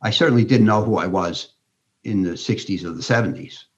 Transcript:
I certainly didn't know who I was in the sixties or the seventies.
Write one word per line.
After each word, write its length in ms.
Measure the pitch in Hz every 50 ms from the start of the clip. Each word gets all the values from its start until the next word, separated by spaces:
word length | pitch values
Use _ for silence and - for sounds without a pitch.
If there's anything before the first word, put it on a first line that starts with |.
I 100 | - 110
certainly 340 | 110 - 170 151 123 120 107
didn't 220 | - 127 117 110
know 180 | 107 107 107 107
who 120 | 113 107
I 120 | 82 85 92
was 460 | 92 92 87 85 73 - - - _ _ _ _ _ _ _ _ _ _ -
in 180 | - 104 95 92
the 140 | 87 82
sixties 480 | - - - 113 - - - 95 87 87
or 60 | 85
the 120 | 82 82 -
seventies. 600 | - 117 117 117 - - - - - - - - _ _